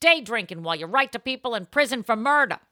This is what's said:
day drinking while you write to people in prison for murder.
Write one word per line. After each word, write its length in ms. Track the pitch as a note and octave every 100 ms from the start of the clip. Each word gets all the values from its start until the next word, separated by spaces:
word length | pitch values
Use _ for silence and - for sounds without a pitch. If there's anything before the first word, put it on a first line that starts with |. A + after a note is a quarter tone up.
day 200 | E4 E4
drinking 420 | G#3+ A3 F3 E3
while 140 | E3 D#3+
you 100 | E3
write 240 | C4 C#4
to 60 | A3
people 360 | C4 C4 B3+
in 100 | A3 F3+
prison 360 | C#4+ C4 B3
for 120 | G#3 A3
murder. 420 | C4 D4 B3 - _